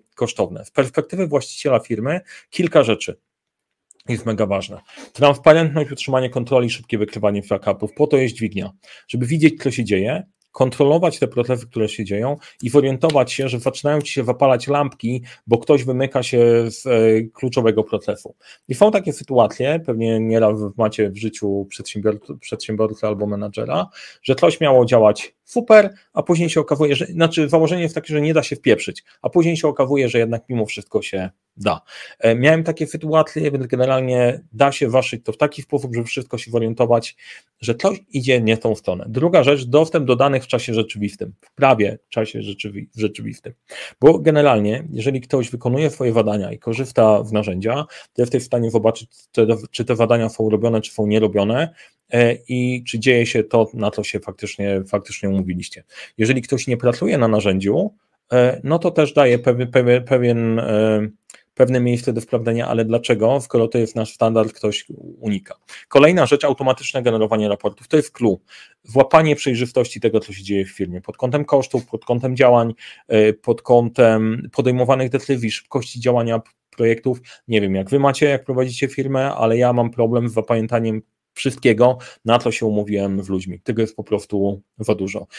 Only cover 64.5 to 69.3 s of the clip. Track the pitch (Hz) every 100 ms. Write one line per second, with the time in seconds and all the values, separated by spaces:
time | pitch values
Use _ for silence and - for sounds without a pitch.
64.5 | - 107 104 - - - - 117 98 -
65.5 | - _ - - 139 151 180 131 143 147
66.5 | 127 131 127 - 135 120 113 107 110 107
67.5 | 101 104 - - 156 147 - 117 92 _
68.5 | - - _ - 123 135 160 156